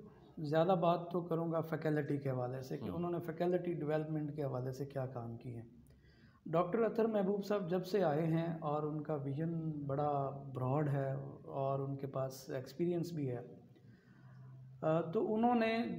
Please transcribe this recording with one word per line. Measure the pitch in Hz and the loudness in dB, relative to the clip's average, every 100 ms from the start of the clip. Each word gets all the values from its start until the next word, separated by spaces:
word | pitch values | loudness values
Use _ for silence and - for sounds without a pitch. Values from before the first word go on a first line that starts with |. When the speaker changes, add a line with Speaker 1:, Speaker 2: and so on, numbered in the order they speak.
| - - - - | -16 -20 -18 -8
Speaker 1:
ज़्यादा | 147 160 170 185 | 2 4 6 6
बात | 170 175 170 | 6 4 2
तो | 180 | -2
करूँगा | 170 165 165 160 | 0 0 2 0
faculty | 160 156 156 151 143 143 | 0 0 2 2 2 0
के | 139 | 0
हवाले | 127 123 131 | -2 -2 -4
से | 131 - | -6 -6
कि | 113 | -4
Speaker 2:
हम्म। | 165 | -2
Speaker 1:
उन्होंने | 175 170 | -2 -2
faculty | 160 156 175 175 175 | -4 -2 2 2 0
development | 156 151 156 156 156 151 151 | -2 0 0 0 -2 -2 -2
के | |
हवाले | 135 127 131 | -2 -2 -4
से | 131 139 | -4 -4
क्या | 139 127 | -4 -4
काम | 123 117 113 | -6 -8 -8
किए | 127 | -10
हैं। | 117 113 - - - - - - - - | -10 -12 -16 -20 -20 -20 -20 -20 -16 0
doctor | 165 175 226 | 2 2 2
अतहर | 220 220 226 | 2 2 2
महबूब | 208 190 202 | 2 2 0
साहब | 196 208 165 | 0 0 0
जब | 185 | 0
से | - 208 | 0 2
आए | 170 147 165 | 4 4 2
हैं | 165 165 160 | 2 0 -2
और | 151 151 151 | -2 0 0
उनका | 151 147 151 | -2 -2 -2
vision | 139 139 165 165 160 147 139 | -2 -2 -2 -2 -2 -4 -2
बड़ा | 139 147 143 135 | 0 0 0 0
broad | 139 135 131 127 143 143 | -4 -8 -2 2 2 2
है | 139 135 139 139 - - | 2 0 -2 -6 -12 -8
और | 143 135 139 | -2 0 0
उनके | 139 139 135 | -2 -4 -4
पास | 135 131 - - | -2 -4 -6 -8
experience | 135 127 - 175 175 - | -6 -6 -2 0 0 -2
भी | 156 131 | -2 -2
है, | 120 - - - - - - - - - - - - - - | -2 -8 -16 -20 -20 -20 -20 -20 -20 -20 -20 -18 -18 -18 -2
अ, | 156 165 165 | 2 4 2
तो | 214 | 0
उन्होंने | 214 220 240 233 226 226 233 | 2 4 4 6 4 2 0